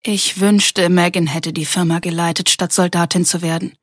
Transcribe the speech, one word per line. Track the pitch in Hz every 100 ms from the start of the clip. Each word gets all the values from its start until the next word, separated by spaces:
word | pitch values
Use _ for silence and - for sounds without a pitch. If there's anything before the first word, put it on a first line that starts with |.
Ich | - 202 - 185
wünschte, | 202 208 - - 175
Megan | 180 175 180 160
hätte | 156 165
die | 165 151
Firma | 185 170 170
geleitet, | 175 170 170 165 175
statt | - 180
Soldatin | - 180 175 170 180
zu | 175 175
werden. | 170 165 190 _